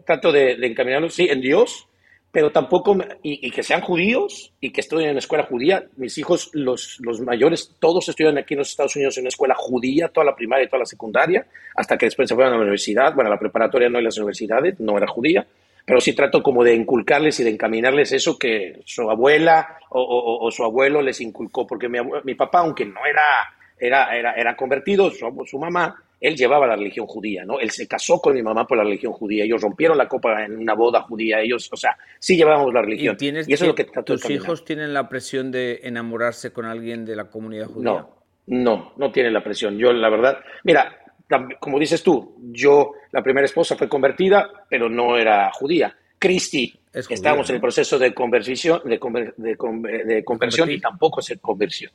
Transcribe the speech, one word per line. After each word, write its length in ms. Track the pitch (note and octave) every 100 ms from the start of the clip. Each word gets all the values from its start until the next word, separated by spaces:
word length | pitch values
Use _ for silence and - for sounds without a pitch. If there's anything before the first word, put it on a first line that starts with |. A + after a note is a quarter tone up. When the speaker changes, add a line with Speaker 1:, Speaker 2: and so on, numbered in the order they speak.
| -
Speaker 1:
trato 240 | E3 E3+
de, 260 | D3 C3 A#2
de 100 | B2
encaminarlos, 460 | A2+ B2 C3+ E3
sí, 120 | - F3
en 120 | C3+
Dios, 480 | B2+ E3+ B3 - - _ _ _ _
pero 200 | F3 D3+
tampoco 420 | E3 C#3 F3 F3
me, 100 | G3 - -
y, 240 | D3+ C#3+ B2
y 40 |
que 120 | C3
sean 180 | - D#3+
judíos 720 | F#3 F3 F#3+ B3+ G4+ - - _
y 100 | C3
que 100 | -
estudien 260 | - D#3 D3+
en 40 |
una 60 | C#3
escuela 260 | - D3+
judía. 400 | - B2 C#3+ F#3+ - -
Mis 200 | B2 -
hijos, 340 | D3+ F3 -
los, 460 | D3+ B2+ B2 - -
los 200 | A#2+ A2+
mayores, 540 | B2 A#2+ D3 E3 - _
todos 280 | D#3+ F3 E3
estudian 300 | D3+ D#3 D3
aquí 160 | -
en 40 | C#3+
los 120 | C3+
Estados 240 | - C#3 D3
Unidos 200 | C#3 C3
en 40 |
una 60 | B2+
escuela 260 | - C3+ B2+
judía, 520 | - B2+ B2+ C#3 E3
toda 160 | - D#3
la 100 | -
primaria 280 | A2+ C3+
y 40 | B2
toda 120 | C3
la 60 | A#2
secundaria, 600 | A2 A2+ A2+ D#3+ F#3+ - - - -
hasta 220 | - B2+
que 80 | A#2
después 220 | - B2+
se 60 |
fueron 180 | A#2 C3
a 40 | A#2
la 60 |
universidad, 520 | G2+ G2+ - G#2 C#3+
bueno, 160 | C#3+ A2
a 40 |
la 40 | G#2
preparatoria 500 | G#2+ A2+ A2 C3 A#2+
no 120 | A#2+
y 40 |
las 120 | A2+ G#2+
universidades, 600 | G#2 F#2+ G#2 A2+ E3 G3
no 160 | A2 G2+
era 100 | G2+
judía, 380 | - C#3 E3+ - _ _ _
pero 160 | - B2+
sí 120 | D3
trato 280 | C#3 C#3+ -
como 220 | C#3+ A#2+
de 100 | A#2+
inculcarles 640 | A2+ A2 A#2+ - C#3+ D3+ C#3+
y 40 |
de 60 | A#2
encaminarles 600 | G#2+ A2 A2+ B2 C#3+ B2
eso 260 | C3 E3 D3
que 420 | B2 A2 F2+ -
su 260 | - - A2
abuela 680 | A2 C3+ D3+ E3 D#3+ D#3 - _
o, 100 | B2+
o, 180 | B2+ B2
o, 280 | A#2 A#2 A2+
o 40 |
su 140 | -
abuelo 380 | A#2 A#2 C3+ D3
les 180 | C3+ A#2
inculcó, 460 | A2+ - A2 - A#2+
porque 220 | A2+ B2
mi 100 | A#2+
abue-, 240 | A#2+ D3
mi 100 | C3+
papá, 260 | A#2+ C3+ F3+
aunque 240 | E3 C3 G#2+
no 180 | G2
era, 500 | C#3 D3 D3+ C3 - - _ _
era, 380 | B2 C3+ A2+ A#2
era, 160 | A#2+
era 240 | A2+ A#2 A#2+
convertido, 540 | C3 C3+ F#3+ G3 F#3
su 160 | - A#2
abu-, 200 | C3+ B2+
su 120 | C3+
mamá, 420 | E3 F3 E3 - _ _
él 160 | C3+ D#3+
llevaba 300 | B2 D3 C3
la 80 |
religión 320 | G#2+ G2+ A#2 G#2+
judía, 380 | A2+ G#2+ F#2
¿no? 160 | F#2 C3+
Él 80 | A2+
se 160 | - A2
casó 320 | A2 - E3+
con 140 | E3
mi 80 | C3
mamá 240 | A2 A2 A#2
por 120 | A#2+
la 60 |
religión 280 | G#2 G2+ A#2+
judía. 320 | - G#2 G#2+
Ellos 160 | G#2+ A2+
rompieron 380 | G#2 F#2+ E3 D3+
la 100 | A#2+
copa 340 | B2+ A#2+ G#2+
en 140 | G#2+ A2
una 160 | A2+
boda 300 | G#2+ A#2+ A#2
judía. 380 | - A2 A2+ G#2+
Ellos, 260 | A2+ A#2+ -
o 60 | G#2
sea, 220 | A#2+ - - _
sí 160 | -
llevábamos 380 | F3+ D#3 D3 C#3
la 80 | A#2+
religión. 340 | G#2 G#2+ -
Speaker 2:
¿Y 40 | G2+
tienes 280 | C#3 D3+ D3+
Speaker 1:
Y 60 |
eso 120 | D3
es 20 | E3+
Speaker 2:
que, 20 |
Speaker 1:
lo 60 |
que 100 | D3 C3+
trato 200 | C3 A#2
de 20 | C3
Speaker 2:
tus 60 |
Speaker 1:
caminar. 200 | - C#3+
Speaker 2:
hijos 220 | - D#3+
tienen 300 | - D#3 D3+
la 120 | C#3 C3
presión 420 | C3 - C3+ C3
de 280 | B2+ B2 A#2
enamorarse 680 | B2+ A#2 A#2 A2+ A#2+ A#2 A#2+
con 140 | B2
alguien 400 | A2+ A2+ A2+ A#2
de 100 | A2
la 140 | G#2+ G2+
comunidad 380 | A2 A2 G#2+ G#2+
judía? 240 | - A#2
Speaker 1:
No, 260 | F2+ - _ _ _ -
no, 480 | B2 B2 G2+ - -
no 160 | C#3
tienen 220 | C#3+ A#2+
la 100 | G#2+
presión. 320 | G#2+ G2+ G#2+ G#2
Yo, 160 | B2
la 160 | A#2+ A2+
verdad, 300 | G#2+ B2 C#3 - -
mira, 340 | - D3+ - - _ _ -
tam-, 300 | C3+ B2+ -
como 200 | - C#3
dices 240 | D3+ D#3+
tú, 340 | - C#3 - - B2
yo, 400 | A#2 C#3 C#3+ C3+ - -
la 100 | C3
primera 220 | C3 C3+
esposa 320 | C#3 D#3+ E3 D3
fue 140 | C#3
convertida, 600 | C#3+ C3+ C3 F#3+ G3+ G3 - -
pero 180 | C3 A#2
no 300 | A#2 A#2+ A#2+
era 320 | A2 G#2 G2
judía. 420 | - C#3 E3+ A2 - _ _
Cristi, 540 | F#3+ F#3 - D3 A#2 - _
Speaker 2:
Es 120 | - -
judía, 100 | A2
Speaker 1:
estábamos 340 | C#3+ D3 C3+
en 40 |
Speaker 2:
¿no? 20 | B2
Speaker 1:
el 40 |
proceso 380 | B2 C3+ C#3 C#3
de 160 | B2
conversión, 680 | - B2 A2+ G#2+ B2+ E3+ E3+ C#3
de 120 | A2+
conver-, 360 | B2 A#2 A2 -
de 220 | A2+ G#2
conver-, 480 | A#2+ A2+ A2+ A2 G#2
de 180 | A2
conversión 440 | - A#2 A#2+ A2+ E3
Speaker 2:
Convertir. 100 | A#2+
Speaker 1:
y 20 |
tampoco 400 | A#2 - D#3+ D3
se 160 | - A2+
convirtió, 540 | - G2 G2 - -